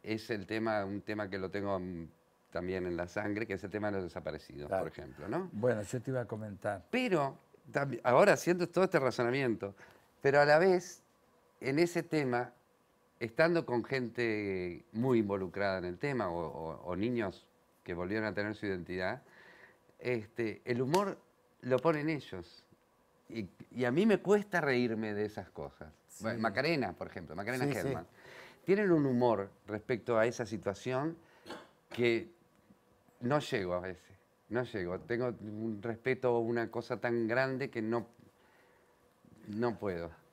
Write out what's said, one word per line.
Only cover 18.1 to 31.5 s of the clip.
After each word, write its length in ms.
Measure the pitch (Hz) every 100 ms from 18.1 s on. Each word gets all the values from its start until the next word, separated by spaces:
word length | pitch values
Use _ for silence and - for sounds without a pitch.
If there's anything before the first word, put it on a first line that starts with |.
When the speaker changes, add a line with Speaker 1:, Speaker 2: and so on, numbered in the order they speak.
| 107 107
Speaker 1:
a 60 |
tener 220 | 101 104
su 100 | 104
identidad, 580 | 104 95 82 90 92 127 - - - - - _ _ _
este, 640 | 120 120 104 - 113 95
el 160 | - 120
humor 380 | 131 175 196 - _ _ _ _
lo 160 | 123 127
ponen 300 | 151 151 151
ellos. 560 | 151 - 92 87 - _ _ _ _ _ _ _
Y, 200 | 113 95 - -
y 140 | 107
a 60 | 123
mí 140 | 139 220
me 120 | 185
cuesta 420 | 180 208 202 175
reírme 540 | 147 123 123 110 110
de 100 | 104
esas 240 | 107 104 92
cosas. 420 | - 71 - 78 _ _
Speaker 3:
Sí. 160 | -
Speaker 1:
Bueno, 160 | 110 110
Macarena, 520 | 110 104 147 160 104
por 140 | - 90
ejemplo, 260 | 95 78
Macarena 300 | 82 104 127 143
Speaker 2:
Sí, 60 |
sí. 60 | 120
Speaker 1:
Herman. 280 | 110 123 87 - - - - -
Tienen 260 | - 196 202
un 120 | 160 139
humor 440 | 120 123 104 98 - -
respecto 520 | 107 - 117 - 113
a 80 | 113
esa 200 | 117 110
situación 680 | 107 101 95 131 131 156 165 - - -